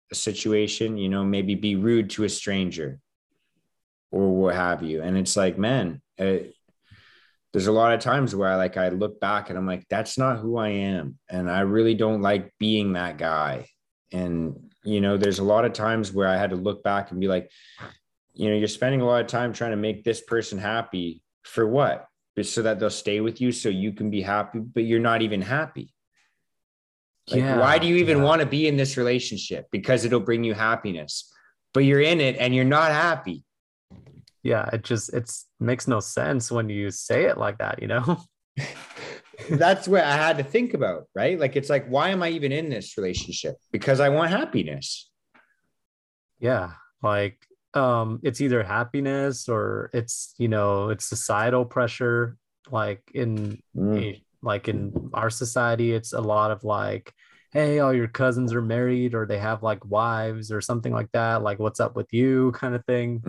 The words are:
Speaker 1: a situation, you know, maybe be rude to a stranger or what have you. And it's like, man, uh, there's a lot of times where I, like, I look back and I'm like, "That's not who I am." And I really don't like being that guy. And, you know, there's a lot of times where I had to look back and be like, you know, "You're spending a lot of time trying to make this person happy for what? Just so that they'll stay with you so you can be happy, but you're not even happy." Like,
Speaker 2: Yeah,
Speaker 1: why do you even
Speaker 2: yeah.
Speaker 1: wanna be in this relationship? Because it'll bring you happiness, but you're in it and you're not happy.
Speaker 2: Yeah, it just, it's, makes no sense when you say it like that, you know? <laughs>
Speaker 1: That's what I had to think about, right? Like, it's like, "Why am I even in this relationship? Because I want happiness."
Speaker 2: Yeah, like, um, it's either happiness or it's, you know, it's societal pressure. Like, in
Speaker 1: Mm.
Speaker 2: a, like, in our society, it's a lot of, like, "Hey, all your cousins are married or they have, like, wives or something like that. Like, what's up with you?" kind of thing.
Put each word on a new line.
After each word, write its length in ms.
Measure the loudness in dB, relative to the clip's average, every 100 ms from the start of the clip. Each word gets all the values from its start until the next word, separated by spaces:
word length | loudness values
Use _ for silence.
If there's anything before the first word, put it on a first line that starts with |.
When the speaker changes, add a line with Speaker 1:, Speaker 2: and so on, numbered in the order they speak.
| -12
Speaker 1:
a 40 |
situation, 840 | -6 -6 -4 0 0 0 -2 -4 -2
you 100 | -2
know, 160 | 0
maybe 300 | 0 0 0
be 220 | -2 0 0
rude 340 | 2 2 0
to 140 | -2
a 40 | -4
stranger 680 | -4 -4 -2 -2 -4 -8 -10 _ _ _ _ _ _ _ _ _ _ -6
or 240 | 0 2
what 200 | 4 2
have 280 | 2 0 -2
you. 200 | -4 -4
And 140 | 0 0
it's 200 | 0 2
like, 220 | 0 0
man, 420 | 0 0 -2 -6 _ -4
uh, 200 | 0 0 -4 -18 _ _ _ -20 _ _ _ _ _
there's 160 | -2 2
a 40 |
lot 220 | 4 4
of 60 | 4
times 340 | 2 0 0
where 160 | 0 2
I, 60 | 2
like, 200 | 0 0
I 140 | -2
look 280 | 0 -4 -2
back 300 | -2 -2 -4
and 80 | -6
I'm 100 | -4
like, 200 | -6 -4
"That's 300 | -4 -4 0
not 220 | 0 0
who 180 | -2 -2
I 100 | -2
am." 500 | -2 -2 -4 -6 -12 -10
And 200 | -6 -2
I 100 | 0
really 340 | 2 4 4
don't 260 | 4 2 2
like 320 | 2 0 -2 -4
being 340 | 0 2 2
that 240 | -2 -4 -4
guy. 520 | -2 0 -2 -4 -10 _ _ _ -10
And, 580 | -6 -4 -2 -4 -8 -18 _
you 160 | -2 2
know, 160 | 2 4
there's 220 | 2 2
a 60 |
lot 200 | 2 4
of 80 | 2
times 400 | 0 -2 0 -2
where 160 | 0 2
I 80 | 2
had 140 | 0
to 60 | -2
look 260 | -4 -2
back 300 | -2 -2 -2
and 80 | -4
be 80 | 0
like, 220 | 0 -2 -18 -20 -20 -20 -20 _ _ _
you 160 | -4 0
know, 60 | 0
"You're 120 | 0
spending 320 | 0 0 2
a 60 | 2
lot 160 | 2
of 40 | 0
time 280 | -2 -4
trying 160 | -4 -4
to 60 | -2
make 280 | -2 -2
this 160 | -2 -4
person 380 | -2 -2 -2 -6
happy 640 | -4 -4 -4 -6 -6 -8 _ _
for 220 | -8 0 2
what? 400 | 4 2 0 -8 _ _ -8
Just 160 | -4
so 100 | -2
that 160 | 0 0
they'll 120 | -2
stay 300 | -2 -2 0
with 200 | -2 0
you 120 | -2
so 180 | 0 -2
you 220 | -2 -4
can 180 | -4 -4
be 100 | -2
happy, 380 | -2 -2 -2 -6
but 260 | -6 -2
you're 160 | 0 2
not 220 | 2 2
even 180 | 0 -2
happy." 540 | -2 -4 -4 -10 -16 _ _ _ _ _ _ _ _ _ _ _ _ _ -2
Like, 120 | 0
Speaker 2:
Yeah, 180 | 2 4
Speaker 1:
why 200 | 6 6
do 80 | 4
you 100 | 4
even 220 | 6 6
Speaker 2:
yeah. 60 |
Speaker 1:
wanna 220 | 6 4 4
be 220 | 2 2
in 80 | 2
this 220 | 0 2
relationship? 680 | 2 2 -2 -8 -8 -8 -6
Because 320 | -4 2 2
it'll 160 | 4 2
bring 240 | 2 0
you 80 | 0
happiness, 800 | 0 0 0 -4 -8 -8 -12 -14 _ _ _ _
but 120 | 4
you're 180 | 6 6
in 180 | 6 4
it 160 | 2 2
and 180 | 2
you're 100 | 4
not 280 | 4 4 4
happy. 500 | 4 2 0 -6 -10 _ _ _ _ _ -20 -20 -20 -20 _
Speaker 2:
Yeah, 240 | -2 0 0
it 120 | -4
just, 280 | -2 -4 -2
it's, 340 | -6 -6 -12 -14 -6
makes 300 | -2 -2 0
no 100 | -2
sense 540 | -2 -4 -2 -2 -2
when 160 | -4 -4
you 240 | -4 -6
say 320 | -6 -2 0
it 120 | 2 0
like 220 | -4 -4
that, 240 | -6 -6
you 60 | -2
know? 320 | -2 0 -2 -4 _ _ -10
<laughs> 960 | -8 -10 -18 -16 -16 -16 _ -14 -2
Speaker 1:
That's 380 | 4 4 4 4
what 160 | 4
I 80 | 4
had 260 | 4 2 2
to 60 |
think 280 | 2 0 0
about, 360 | 0 -2 -2 -8 -2
right? 200 | 0 2
Like, 200 | 0 0
it's 120 | 0
like, 200 | 0 2
"Why 220 | 0 2
am 120 | 0
I 60 | 0
even 240 | -2 -2
in 160 | -2 -2
this 280 | -6 -6 -4
relationship? 600 | -4 -4 -6 -8 -8 -10 -8
Because 260 | -4 2 4
I 120 | 4
want 200 | 4 2
happiness." 800 | 0 0 -2 -4 -6 -10 -12 -14 _ _ _ _ _ _ _ _ _ _ _ _ -4
Speaker 2:
Yeah, 360 | 0 0 -2 -10 _ -6
like, 420 | 0 0 0 -4 _ _ _
um, 460 | 0 2 2 0 -2
it's 180 | -4 0
either 220 | 0 0
happiness 840 | 0 -2 -2 -2 -2 -2 -2 -4 -2
or 420 | -2 -2 -4 -4
it's, 400 | -4 -4 -8 -10 -2
you 80 | 0
know, 440 | 2 2 0 0
it's 180 | -4 -6
societal 560 | -6 -2 0 2 2
pressure. 720 | 0 0 -2 0 0 0 -2 -6 _ _ -6
Like, 320 | -4 -2 -6 _
in 440 | -4 -2 -2 -4 -8 _ -4
Speaker 1:
Mm. 220 | 0 0
Speaker 2:
a, 220 | -2 -8 _ _
like, 260 | -4 -4 -2
in 420 | -4 -4 -6 -6
our 180 | -2 -2
society, 600 | -2 -2 0 2 2 2
it's 200 | 0 -2
a 80 | -4
lot 320 | 0 2 2
of, 100 | 0
like, 500 | -2 -2 -2 -6 -10 _ _ _ _ 0
"Hey, 220 | 2 2
all 140 | 4
your 140 | 2 0
cousins 440 | 2 2 2 0
are 80 | 0
married 540 | 0 0 2 2 0
or 100 | -2 -2
they 120 | -2
have, 240 | -2 -2
like, 200 | -2 -4 -2
wives 640 | 0 2 0 -2 -6 -6
or 80 | -6
something 320 | -4 -4 -2
like 180 | -4 -2
that. 300 | 0 2 0
Like, 160 | 0 -2
what's 220 | -2 0
up 160 | -2 -2
with 160 | -2
you?" 400 | 2 4 4 2
kind 220 | 0 -4
of 100 | -4
thing. 400 | -2 -2 0 -4